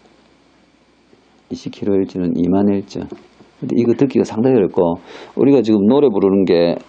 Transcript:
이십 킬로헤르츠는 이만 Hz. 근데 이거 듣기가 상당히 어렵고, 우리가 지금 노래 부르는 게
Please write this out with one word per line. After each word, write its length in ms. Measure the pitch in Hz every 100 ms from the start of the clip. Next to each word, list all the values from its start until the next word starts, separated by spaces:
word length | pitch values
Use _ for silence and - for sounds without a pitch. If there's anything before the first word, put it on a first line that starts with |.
| _ _ _ _ _ _ _ _ _ _ _ _ _ _ _
이십 220 | 87 92
킬로헤르츠는 640 | - 98 98 95 95 87 82
이만 340 | 87 95 101
Hz. 300 | 101 95 - 87 - _ _ _ _
근데 140 | 127 -
이거 160 | 120
듣기가 300 | - 139 113
상당히 320 | 101 107 127 131
어렵고, 420 | 87 - 87 87 - - - -
우리가 260 | 127 139
지금 220 | 110 107 101
노래 200 | 139 143
부르는 360 | 98 98 98
게 320 | 87 85 85 -